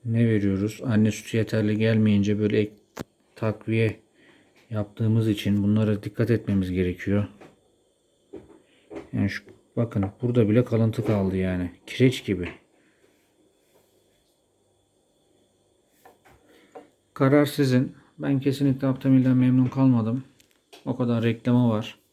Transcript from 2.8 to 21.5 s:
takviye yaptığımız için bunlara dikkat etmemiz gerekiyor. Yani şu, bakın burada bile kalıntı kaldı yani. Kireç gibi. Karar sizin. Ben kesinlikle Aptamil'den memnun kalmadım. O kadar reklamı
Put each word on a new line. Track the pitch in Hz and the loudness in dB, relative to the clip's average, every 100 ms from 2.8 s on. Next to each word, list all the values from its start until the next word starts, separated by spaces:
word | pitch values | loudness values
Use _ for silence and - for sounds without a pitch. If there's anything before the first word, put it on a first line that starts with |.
| _ - - _ _ | _ -16 -16 _ _
takviye | - 110 104 - 113 113 - _ _ _ _ _ _ _ | -6 -6 -6 -4 0 0 -2 _ _ _ _ _ _ _
yaptığımız | 110 104 - 113 113 110 | -8 -8 -4 0 2 0
için | 101 101 101 | -2 0 0
bunlara | 101 107 107 104 | 2 2 0 -2
dikkat | 107 - 110 | -6 -4 0
etmemiz | 113 - 98 92 | 0 0 -2 -2
gerekiyor. | 92 90 90 - 101 104 - - _ _ _ _ _ _ _ _ - - - _ _ _ - - | -2 -2 -4 -2 -2 -2 -8 -20 _ _ _ _ _ _ _ _ -20 -20 -20 _ _ _ -18 -10
Yani | 123 101 | -4 -4
şu, | - - - _ - | -6 -16 -20 _ -6
bakın | 117 113 98 - | -4 -2 -4 -4
burada | 120 120 104 | -2 0 2
bile | 110 | 2
kalıntı | 120 117 113 110 - | 0 0 0 -2 -2
kaldı | 107 95 95 | -2 0 -2
yani. | 92 90 87 - - | -2 -4 -6 -10 -16
Kireç | - 127 123 | 0 0 0
gibi. | - 92 87 - _ _ _ _ _ _ _ _ _ _ _ _ _ _ _ _ _ _ _ _ _ _ _ _ _ _ _ _ _ _ _ _ _ _ - _ _ _ _ _ _ - - _ _ | -6 -6 -6 -12 _ _ _ _ _ _ _ _ _ _ _ _ _ _ _ _ _ _ _ _ _ _ _ _ _ _ _ _ _ _ _ _ _ _ -20 _ _ _ _ _ _ -20 -20 _ _
Karar | - 135 147 143 | 0 2 4 2
sizin. | - 139 127 131 - _ - | 0 2 2 0 -8 _ -12
Ben | 143 139 | -4 -2
kesinlikle | 139 135 143 135 135 | -2 0 0 0 -2
Aptamil'den | 131 135 131 127 127 | -2 4 4 4 4
memnun | 127 127 127 | 4 4 2
kalmadım. | 135 135 120 110 127 - _ _ _ _ - | 2 4 4 2 -4 -8 _ _ _ _ -16
O | - 131 | -10 -4
kadar | 120 117 | -2 0
reklamı | 113 113 - | 0 0 2